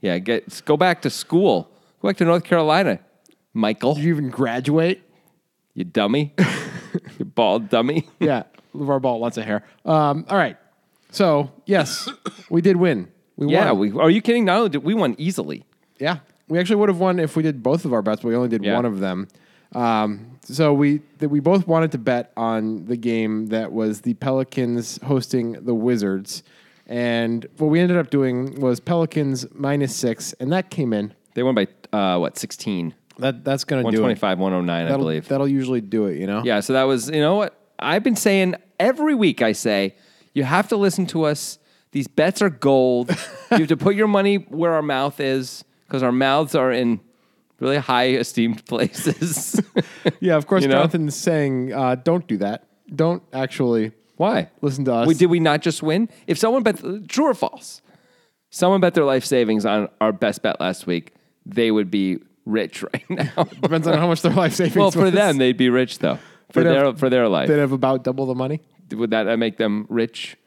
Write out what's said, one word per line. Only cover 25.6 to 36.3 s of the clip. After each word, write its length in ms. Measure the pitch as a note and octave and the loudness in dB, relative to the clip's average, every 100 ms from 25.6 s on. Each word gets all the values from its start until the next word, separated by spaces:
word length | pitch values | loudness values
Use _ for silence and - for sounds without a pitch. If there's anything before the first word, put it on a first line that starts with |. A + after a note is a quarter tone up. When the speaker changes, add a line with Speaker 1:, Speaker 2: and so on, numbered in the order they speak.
| A#2+ | -4
Speaker 2:
Wizards. 720 | A#2 A#2 A#2+ G2+ F#2+ G2+ - _ _ _ _ - | -2 0 0 0 -4 -6 -16 _ _ _ _ -12
And 600 | A#2+ A#2+ A#2 A#2 A#2 A2 - | -4 -2 -2 -2 -4 -8 -4
what 100 | D3+ | 0
we 120 | D#3+ | 2
ended 180 | F3+ F3+ | 2 0
up 120 | D3 | 0
doing 500 | C#3+ C3 B2 C3 C3 | 0 0 -2 -6 -2
was 220 | C3 B2 | 0 0
Pelicans 640 | - E3+ D#3+ D#3 C#3+ C3 - | 0 -2 0 -2 -2 -4 -8
minus 420 | - C#3 C#3+ C3+ - | -8 -4 -2 -2 -2
six, 380 | B2 A2+ - - | -4 -4 -10 -8
and 100 | B2+ | -2
that 180 | F3+ F#3 | -2 -4
came 220 | - C3 | -4 -2
in. 220 | G#2+ G#2+ - _ - | -2 -4 -10 _ -2
Speaker 1:
They 80 | |
won 120 | B2+ A#2+ | 0 2
by, 120 | F#2+ _ - | 0 _ -6
uh, 240 | G#2+ G2 F2+ | -2 0 0
what, 200 | E2 - | -2 -6
sixteen? 560 | - - - F#2+ E2 - _ - | -12 -10 -6 -4 -6 -8 _ -6
Speaker 2:
That, 240 | C3 B2 C#3 | -4 -4 -4
that's 180 | C3+ - | -4 -2
gonna 180 | C3+ | -2
do 40 | A#2 | 0
it. 40 | |
Speaker 1:
One 80 | A2 | 2
twenty-five, 400 | G#2 G2+ G#2 F#2 | 2 0 0 0
one 140 | F#2+ | 0
oh 80 | F#2 | 0
nine, 240 | F2 E2+ E2 | -2 -2 -2
I 40 | |
Speaker 2:
That'll, 160 | C3+ D#2+ | -2 0
Speaker 1:
believe. 220 | D#2 D#2+ | -4 -4
Speaker 2:
that'll 200 | C3+ C#3 | -2 0
usually 320 | C#3 B2+ B2+ | -2 -2 -4
do 260 | G#2 A2 G2+ | -2 -2 -2
it, 100 | D2+ | -2
you 80 | |
know? 140 | F#2+ | -4